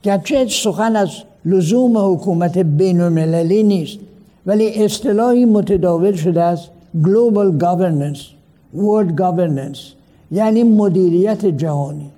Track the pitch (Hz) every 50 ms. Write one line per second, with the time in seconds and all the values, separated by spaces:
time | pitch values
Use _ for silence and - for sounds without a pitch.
0 | - 202 196 190 - - 302 269 262 214 - - - 214 160 175 220 226 220 214
1 | 196 160 - - - - - _ - 160 190 190 170 156 220 247 254 240 226 214
2 | 196 190 180 156 - 196 175 165 175 175 175 185 185 156 147 147 190 190 180 175
3 | 175 175 165 160 160 160 165 170 170 165 190 214 214 202 202 180 156 - - -
4 | - - - - - _ _ _ _ 185 208 214 220 214 214 214 214 208 214 -
5 | - 269 202 208 233 247 247 247 247 233 208 208 185 - 202 185 180 180 170 165
6 | 180 208 202 170 156 180 165 170 170 170 175 165 - - - - - _ - 165
7 | 151 185 196 226 240 233 208 202 202 190 165 139 175 175 180 170 185 175 160 143
8 | 143 147 143 - - - - _ _ _ _ _ _ _ - 156 202 208 208 214
9 | 208 170 160 147 185 180 175 175 180 165 143 135 135 139 139 - - - - _
10 | _ _ _ _ _ _ 156 196 220 220 220 226 240 233 220 208 208 202 165 190
11 | 185 175 165 175 190 214 214 - 208 190 156 127 160 160 147 143 139 139 147 147
12 | 147 143 -